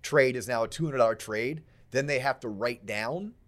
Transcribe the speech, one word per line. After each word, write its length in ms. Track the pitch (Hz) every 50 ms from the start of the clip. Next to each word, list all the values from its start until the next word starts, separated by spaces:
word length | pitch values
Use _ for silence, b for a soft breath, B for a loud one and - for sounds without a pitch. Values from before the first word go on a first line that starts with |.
| -
trade 340 | - 143 147 135 131 127
is 100 | 127 107
now 180 | 113 123 117 113
a 40 | 110
two 160 | - - 160
hundred 140 | 156 135 131
dollar 160 | 120 113 113
trade. 480 | 110 - - 107 107 117 127 156 156 - b b b b b -
Then 120 | 131 139
they 120 | 147 143 131
have 200 | 127 139 127 -
to 80 | - 117
write 360 | 107 98 113 123 123 120 104
down 480 | 101 107 104 110 117 143 180 202 214 233 _ _